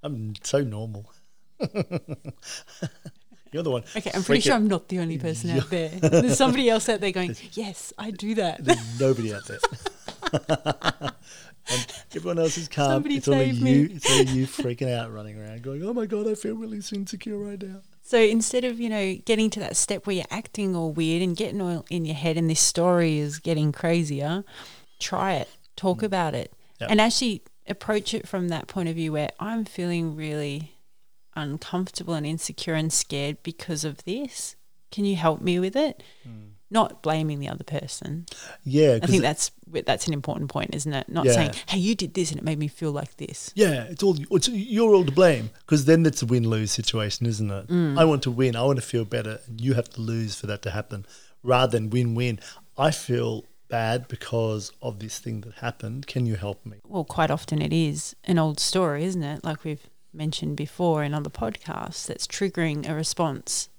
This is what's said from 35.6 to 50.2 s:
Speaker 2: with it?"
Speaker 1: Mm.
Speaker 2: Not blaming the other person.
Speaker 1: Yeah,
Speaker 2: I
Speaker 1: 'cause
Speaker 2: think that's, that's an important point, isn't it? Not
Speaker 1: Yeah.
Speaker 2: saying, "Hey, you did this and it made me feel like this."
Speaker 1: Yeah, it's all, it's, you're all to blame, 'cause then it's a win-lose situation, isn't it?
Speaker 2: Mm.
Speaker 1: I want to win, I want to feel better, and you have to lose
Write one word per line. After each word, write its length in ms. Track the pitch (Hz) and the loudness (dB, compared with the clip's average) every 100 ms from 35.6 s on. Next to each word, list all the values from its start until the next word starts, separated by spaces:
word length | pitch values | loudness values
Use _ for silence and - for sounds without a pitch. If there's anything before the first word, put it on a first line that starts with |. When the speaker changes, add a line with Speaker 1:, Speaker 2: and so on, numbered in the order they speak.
Speaker 2:
with 160 | 185 262 | 2 2
it?" 260 | 302 - - - 131 | 0 -2 -16 -20 -18
Speaker 1:
Mm. 200 | 113 104 104 - | -18 -18 -20 0
Speaker 2:
Not 320 | 214 220 - | 2 2 0
blaming 360 | 156 156 156 147 | 0 0 0 -2
the 120 | 139 | -6
other 140 | 135 | -8
person. 600 | - 147 147 - - 160 170 - - - | -6 -6 -6 -10 -8 -8 -8 -16 -16 -10
Speaker 1:
Yeah, 300 | - 139 151 | 0 6 8
Speaker 2:
I 60 | 117 | 6
Speaker 1:
'cause 100 | - | 6
Speaker 2:
think 100 | 185 | 4
that's, 280 | 131 156 - - - 160 | 4 0 -4 -6 -8 -4
that's 220 | - - - | 0 0 0
an 80 | |
important 340 | 147 - - 139 | -2 -4 -4 -4
point, 260 | 143 - | -4 -4
isn't 200 | 147 143 | -4 -4
it? 120 | 139 - | -4 -2
Not 200 | 165 139 | 2 6
Speaker 1:
Yeah. 60 | |
Speaker 2:
saying, 160 | 117 110 110 - | 6 4 0 -2
"Hey, 100 | 196 | 0
you 160 | 185 | 2
did 200 | 226 190 | 2 -2
this 160 | - 165 | -2 -2
and 80 | 147 | -2
it 60 | |
made 140 | - 151 | -2 -2
me 80 | 147 | -2
feel 260 | - 160 | -2 -4
like 260 | 143 147 - | -4 -6 -10
this." 320 | 147 - - | -12 -10 -10
Speaker 1:
Yeah, 280 | 190 196 139 113 | 4 4 4 -4
it's 120 | 165 | 0
all, 140 | 196 160 139 | 2 2 2
it's, 180 | 185 - | 2 2
you're 460 | 226 226 214 226 | -2 0 4 8
all 100 | 202 | 8
to 80 | 156 | 8
blame, 380 | 139 185 135 110 - - | 6 6 6 -2 -10 2
'cause 180 | 151 | 4
then 220 | 139 165 160 | 8 8 6
it's 160 | - | 2
a 40 | 117 | 0
win-lose 460 | 123 113 110 107 | 2 2 2 0
situation, 540 | - 110 113 104 - 120 | -2 -2 -2 -2 0 -2
isn't 240 | 107 107 | 0 -2
it? 160 | 98 104 | -4 0
Speaker 2:
Mm. 300 | 175 165 143 | 2 2 6
Speaker 1:
I 80 | 160 | 6
want 160 | 143 | 6
to 80 | 139 | 2
win, 260 | 120 131 113 | 2 2 2
I 60 | |
want 140 | 131 135 | 2 2
to 40 | - | 0
feel 180 | 120 | -2
better, 360 | 104 117 110 110 - | -2 -4 -4 -8 -12
and 140 | 113 | -4
you 140 | 123 | 0
have 160 | 120 113 | 2 0
to 100 | - | -6
lose 340 | 113 113 | -4 -2